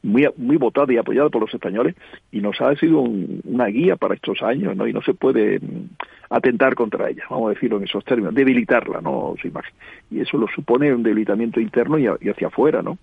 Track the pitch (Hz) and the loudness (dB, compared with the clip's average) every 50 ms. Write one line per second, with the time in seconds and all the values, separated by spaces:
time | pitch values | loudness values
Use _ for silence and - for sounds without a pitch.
0 | - 113 101 123 147 143 - - 123 120 147 165 135 113 - 139 143 131 123 117 | -2 2 2 4 4 2 0 -2 0 2 2 2 2 2 2 2 2 2 2 0
1 | 107 - 110 120 147 151 - 117 107 - - 117 - - 92 107 127 160 180 _ | 2 0 0 2 2 2 2 -2 -4 -2 -6 -8 -6 -4 -2 0 0 0 -2 _
2 | - - - - _ _ - 101 - - - - 135 131 147 143 - 160 160 151 | -18 -20 -20 -20 _ _ -6 -4 -4 -4 -2 0 0 0 2 2 4 4 4 4
3 | 131 120 113 98 87 - - - - - - 123 123 101 104 120 160 185 180 175 | 2 0 -2 -2 -4 -6 -8 -10 -8 -4 -2 0 0 0 0 2 2 2 2 2
4 | - - 92 - - - - - - 107 127 139 - - 98 95 104 113 107 104 | 0 -2 -2 -2 -2 -6 -4 -2 -2 -2 -2 0 -2 -4 -2 -2 -2 -2 -2 -2
5 | - - - - - 131 131 120 107 104 101 101 98 - - - 98 92 - _ | -2 -2 -2 2 2 2 2 4 2 2 0 -2 -4 -6 -10 -10 -12 -14 -14 _
6 | - - - - - - - 117 - 131 120 - 135 135 131 - 120 107 - - | -16 -18 -18 -20 -10 -4 -2 0 2 2 2 4 2 2 2 0 -2 -2 -2 -4
7 | - - - - - - 127 - 113 110 104 - - 117 110 101 98 95 - 120 | -4 -4 -4 -8 -10 -8 -4 -2 -2 -2 -2 0 0 -2 -2 -2 -4 -4 -6 -6
8 | - - 131 117 104 95 110 135 135 131 131 120 113 - 127 120 - - - - | -2 0 0 0 0 0 2 4 4 4 4 2 2 2 2 0 2 -2 -8 -6
9 | - 80 139 - - 78 85 - - - - - - - _ _ - - - - | -4 -4 -4 -2 -4 -4 -6 -6 -8 -10 -8 -10 -12 -12 _ _ -20 -20 -20 -20
10 | _ _ - - - - - - 113 104 - - 147 - 117 127 147 147 131 120 | _ _ -6 -6 -4 -2 0 0 0 0 -2 -8 0 0 2 4 4 4 2 4
11 | 113 113 104 107 110 101 101 104 117 117 - 117 113 104 - 123 120 135 151 156 | 2 2 2 2 2 0 0 0 0 -2 0 -2 -2 0 0 0 2 2 2 2
12 | 135 107 90 - - 98 104 - - 80 - - 120 156 143 101 85 - 165 - | 2 2 0 -2 -4 -6 -4 -2 -4 -4 0 2 2 4 4 2 -2 -4 -8 -8